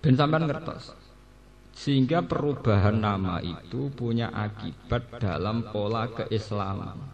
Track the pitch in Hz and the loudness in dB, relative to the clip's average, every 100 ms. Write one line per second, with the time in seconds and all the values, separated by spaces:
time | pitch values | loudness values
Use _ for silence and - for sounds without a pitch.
0 | 151 127 147 156 160 139 - - - - | 6 6 6 2 2 -2 -6 -10 -14 -18
1 | - - - - - - - - - 135 | -20 -20 -20 -20 -20 -20 -20 -8 2 4
2 | 131 165 170 - 147 139 120 101 104 107 | 4 2 2 0 0 0 4 6 6 4
3 | 107 98 95 82 87 82 85 120 139 139 | 2 0 0 -2 -4 -8 -8 -6 -6 -4
4 | 120 117 117 - 104 104 104 - - 123 | -2 0 -2 -4 -6 -6 -10 -10 -4 -4
5 | - 120 104 78 98 113 104 104 104 113 | -4 -4 -2 0 0 -2 -2 -2 0 0
6 | 113 110 110 110 - 104 98 98 95 98 | -2 -4 -2 -2 -2 -4 -2 -4 -6 -10
7 | - | -12